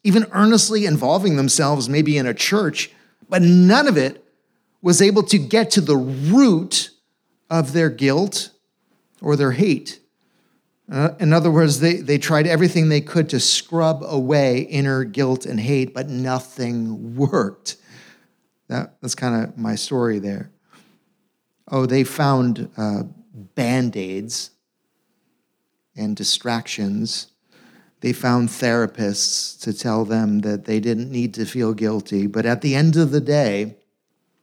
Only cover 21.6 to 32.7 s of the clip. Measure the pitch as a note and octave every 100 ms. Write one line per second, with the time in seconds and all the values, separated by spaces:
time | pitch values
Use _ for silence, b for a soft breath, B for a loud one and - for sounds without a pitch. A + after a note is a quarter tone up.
21.6 | - C3+ B2+ C3+ B2+ - C#3+ C3+ B2 A#2
22.6 | G2+ - G#2+ G#2 A2 - _ A2+ G2 -
23.6 | A#2+ C3 B2 G#2+ F#2 F#2+ A2 - - _
24.6 | _ _ _ _ _ _ _ _ _ _
25.6 | _ _ _ - G#2+ G#2 G2+ - A#2+ A#2
26.6 | - - G2+ G#2 A2+ - - _ b b
27.6 | b b b _ A#2+ B2 B2+ B2 A#2 -
28.6 | B2 A#2 A2 - G#2 G2 - - - -
29.6 | A2+ G2+ B2+ A2 G#2+ A2+ G#2+ G#2 G#2 G#2
30.6 | - G#2+ A#2 A2+ B2+ B2+ A#2+ A2 G#2+ B2+
31.6 | A2 G#2+ G#2+ G#2+ - G2+ G2+ A2 A2+ -
32.6 | D3